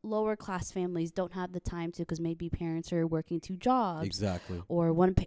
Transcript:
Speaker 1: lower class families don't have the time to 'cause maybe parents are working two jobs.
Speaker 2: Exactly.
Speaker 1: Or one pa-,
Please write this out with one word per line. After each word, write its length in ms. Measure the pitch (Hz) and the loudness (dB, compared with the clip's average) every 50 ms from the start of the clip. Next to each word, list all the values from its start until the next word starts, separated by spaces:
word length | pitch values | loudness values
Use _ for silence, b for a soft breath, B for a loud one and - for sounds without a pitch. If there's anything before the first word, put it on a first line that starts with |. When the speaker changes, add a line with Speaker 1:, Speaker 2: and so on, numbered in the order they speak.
| - | -2
Speaker 1:
lower 320 | 220 214 214 214 214 214 | 0 0 2 2 2 0
class 360 | 208 - - 190 180 - - | -2 -4 -4 -4 -4 -4 -4
families 400 | - 190 180 180 180 170 165 170 | -2 -2 -2 0 0 0 -2 0
don't 220 | - 196 185 175 180 | 0 -2 -4 -2 -4
have 180 | 190 180 180 180 | -6 -6 -4 -6
the 60 | 180 | -6
time 320 | _ - - 170 170 165 - | _ -4 -4 -4 -4 -4 -4
to 120 | - 170 | -4 -4
'cause 140 | - 165 160 | -4 -2 -2
maybe 300 | 170 165 165 165 175 170 | -2 -4 -2 -4 -4 -6
parents 420 | - - 170 165 160 165 165 - 180 | -4 -4 -2 -2 -2 -4 -2 0 2
are 140 | 170 165 | 2 2
working 320 | 165 165 160 160 - 175 165 | 2 0 -2 -2 -2 -4 -6
two 180 | - - 190 | -4 -6 -8
jobs. 480 | 175 - 247 254 254 226 190 170 156 160 | 0 2 4 4 4 2 0 -2 -2 -4
Speaker 2:
Exactly. 560 | 101 - 95 104 98 90 87 - - 92 87 87 | -4 -2 0 0 0 0 -2 -4 -4 -6 -6 -4
Speaker 1:
Or 260 | _ 175 170 170 165 165 | _ 0 2 4 4 6
one 220 | 165 185 185 185 | 6 6 6 6
pa-, 100 | - 180 | 4 2